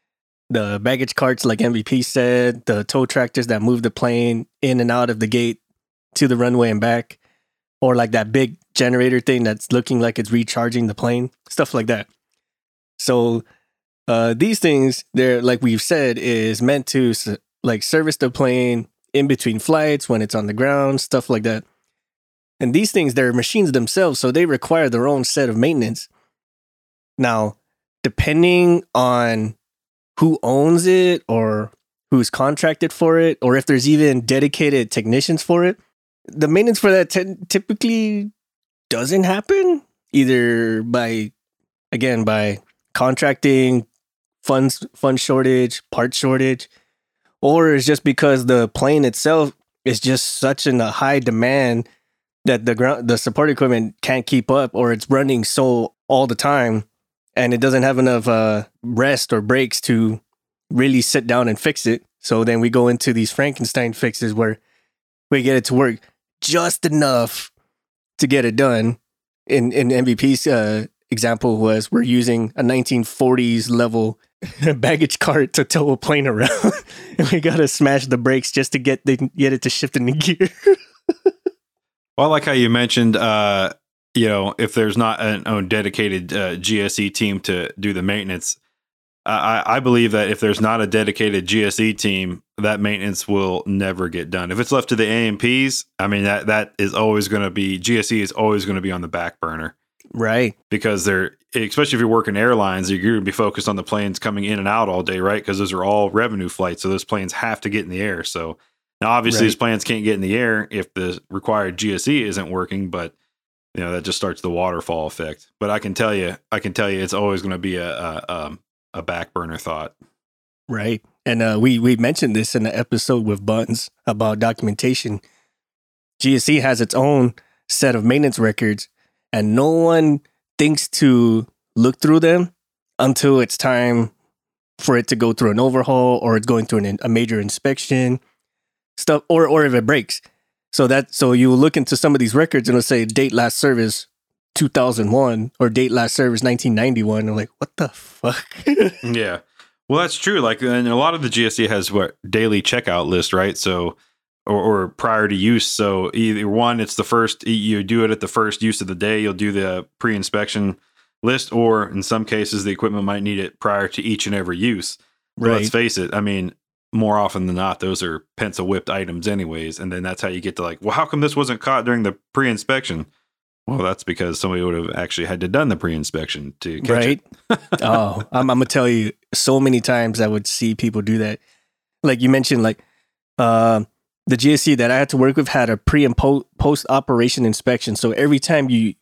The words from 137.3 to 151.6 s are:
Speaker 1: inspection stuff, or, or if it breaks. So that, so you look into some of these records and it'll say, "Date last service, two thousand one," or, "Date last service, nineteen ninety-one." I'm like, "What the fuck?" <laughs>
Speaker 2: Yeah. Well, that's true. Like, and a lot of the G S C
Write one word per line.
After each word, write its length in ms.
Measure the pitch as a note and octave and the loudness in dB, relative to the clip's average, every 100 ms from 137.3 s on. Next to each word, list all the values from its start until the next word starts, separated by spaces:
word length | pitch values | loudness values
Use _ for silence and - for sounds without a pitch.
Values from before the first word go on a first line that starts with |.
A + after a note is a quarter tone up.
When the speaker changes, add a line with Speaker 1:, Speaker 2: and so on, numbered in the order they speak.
| A2 | -2
Speaker 1:
inspection 800 | G2+ - C#3 C3 - C3 B2+ B2+ - _ _ _ _ _ _ - | -4 -4 -4 -4 -2 0 0 -2 -6 _ _ _ _ _ _ -6
stuff, 260 | - D3 - | 0 0 2
or, 180 | E3 D3+ | 4 6
or 200 | D#3 D3 | 4 4
if 80 | |
it 120 | B2 A2 | 2 2
breaks. 360 | C#3+ G2+ - - _ _ _ _ | 0 -2 -10 -12 _ _ _ _
So 160 | - B2+ | 2 4
that, 260 | C3+ A#2 | 4 0
so 200 | - C3 | 0 2
you 200 | B2 B2+ | 6 6
look 220 | B2+ D#3 D#3 | 6 4 2
into 220 | B2+ C3+ | 0 0
some 180 | D#3 C#3 | 2 4
of 40 | |
these 140 | A#2 | 4
records 360 | C3 D#3+ C#3 A#2+ | 2 2 0 2
and 80 | B2 | 2
it'll 40 | |
say, 220 | - B2 | 2 0
"Date 300 | A2 A2 C3+ | 0 0 2
last 240 | A2+ A#2+ - | 2 0 2
service, 500 | C#3+ A#2+ A2 - - _ _ _ _ | 2 2 0 -4 -10 _ _ _ _
two 160 | - C3+ | -2 0
thousand 420 | - B2+ A2+ G#2 | 2 2 2 2
one," 400 | C3 C3 A2+ A#2 - | 2 2 0 -6 0
or, 100 | B2 | 0
"Date 220 | A2+ B2+ | 2 2
last 240 | B2 A#2 - | 0 0 0
service, 260 | B2+ A2+ | 0 2
nineteen 320 | B2 B2 C3 A2 | 0 0 0 0
ninety-one." 520 | B2+ A#2 G#2+ G#2+ A2 | 2 0 0 0 -2
I'm 80 | G#2+ | -4
like, 140 | G#2+ _ | -6 _
"What 180 | - - | -12 -6
the 140 | D3 | -8
fuck?" 580 | - - - A#2+ - - - - C#4+ | -8 -20 -6 -4 -4 -10 -4 0 2
<laughs> 260 | G3 - | 2 0
Speaker 2:
Yeah. 360 | A#2+ A#2 G2+ F2 - _ _ _ - | -4 -2 -2 -6 -12 _ _ _ -2
Well, 100 | D3 | 0
that's 160 | F3 - | 0 -2
true. 240 | G3 G3 | 0 2
Like, 220 | A#2 A2 | 0 0
and 260 | B2+ B2 A#2+ | 0 0 2
a 80 | A#2+ | 2
lot 180 | D#3 | 2
of 80 | E3 | 0
the 80 | B2+ | -2
G 160 | A#2 A2+ | 0 0
S 120 | |
C 100 | - | 0